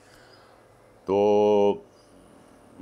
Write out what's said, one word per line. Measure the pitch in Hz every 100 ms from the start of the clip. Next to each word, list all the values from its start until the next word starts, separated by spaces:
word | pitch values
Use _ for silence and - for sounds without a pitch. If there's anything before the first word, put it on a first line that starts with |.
| _ - - - - - _ _ _ - -
तो | 98 104 104 104 104 101 98 - - _ - - - - - - -